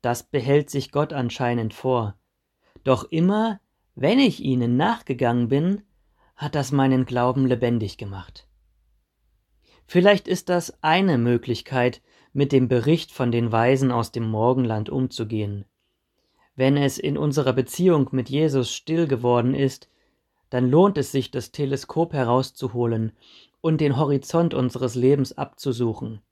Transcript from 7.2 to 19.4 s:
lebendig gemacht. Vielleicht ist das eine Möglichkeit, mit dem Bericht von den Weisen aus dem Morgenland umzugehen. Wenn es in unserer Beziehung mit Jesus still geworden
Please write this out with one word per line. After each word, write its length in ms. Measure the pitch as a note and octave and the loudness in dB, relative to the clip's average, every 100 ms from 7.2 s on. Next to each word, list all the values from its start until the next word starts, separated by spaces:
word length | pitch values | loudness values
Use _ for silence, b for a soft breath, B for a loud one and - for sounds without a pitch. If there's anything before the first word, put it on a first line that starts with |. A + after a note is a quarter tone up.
| B2 B2+ C3 | 0 2 0
lebendig 500 | B2 B2 A#2+ G#2 - | 2 0 0 -4 -8
gemacht. 500 | G#2 G2 F2 - _ _ _ _ _ _ _ _ _ _ _ _ b b _ | -12 -12 -16 -20 _ _ _ _ _ _ _ _ _ _ _ _ b b _
Vielleicht 420 | F3+ F#3 G3+ - | 4 4 4 2
ist 220 | F3+ - | -6 0
das 320 | F3 E3+ - | -2 -2 -6
eine 360 | D#3 E3+ G3 C3+ | 0 2 2 2
Möglichkeit, 840 | A#2+ A#2+ A#2 A2+ - C3 B2 - b b b | 2 0 0 -6 -4 0 0 -2 b b b
mit 200 | C3+ C#3 | -2 2
dem 160 | C#3 B2 | 2 2
Bericht 420 | B2 A#2 D#3+ - | 0 2 0 -2
von 220 | - B2 | -4 -2
den 180 | A#2 A#2 | 0 0
Weisen 400 | A2+ A#2 C3+ C3 | 2 2 4 2
aus 220 | A#2+ A2+ | 0 -2
dem 160 | - A2+ | -4 -4
Morgenland 600 | A2 A2+ C3 B2 A2 G#2 | 0 2 2 0 -2 -4
umzugehen. 760 | C#3+ B2+ - A2 A2 G2+ G2+ G2 _ _ _ _ _ _ _ _ | -4 -4 -4 -6 -4 -4 -8 -12 _ _ _ _ _ _ _ _
Wenn 220 | - C3 C#3+ | 0 2 4
es 220 | C#3 C3+ | 0 -2
in 180 | D3+ D3 | -4 -2
unserer 380 | D3 C#3+ C3 | -2 0 0
Beziehung 540 | B2 B2+ - F3+ E3 C3 | 0 -2 0 2 4 2
mit 160 | C3 A#2 | -2 -4
Jesus 440 | C#3 D#3 C3+ A#2+ | 0 0 0 -2
still 360 | - - D#3+ E3 | -6 -4 -2 0
geworden 460 | C3 B2 A#2+ | 0 2 2